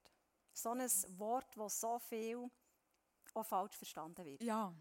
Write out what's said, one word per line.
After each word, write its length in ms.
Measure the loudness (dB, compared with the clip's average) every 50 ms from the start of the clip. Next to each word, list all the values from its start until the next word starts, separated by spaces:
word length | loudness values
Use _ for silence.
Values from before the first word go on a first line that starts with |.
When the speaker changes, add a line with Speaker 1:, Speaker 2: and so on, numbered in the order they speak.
| _ -20 -20 _ _ _ _ _ _ _ -10
Speaker 1:
So 160 | -4 -2 0
ein 180 | 0 2 2 4 4 4 2 0 -4 -4
Wort, 300 | 0 2 2 2 0 -2 -6 -6
das 220 | -4 -2 0 0
so 180 | 2 0 0 0
viel 540 | -2 -4 -4 -2 -2 -2 -2 -4 -4 -8 -10 _ _ _ _ _ _ _ _ _ _ _ _ _ _ -6 -4
auch 100 | -4 0
falsch 320 | 2 4 4 4 2 -2
verstanden 480 | -6 -10 -8 -6 -6 -6 -6 -8 -8 -8
wird. 200 | -8 -6 -2 2
Speaker 2:
Ja, 320 | 2 4 4 4 2 0 -6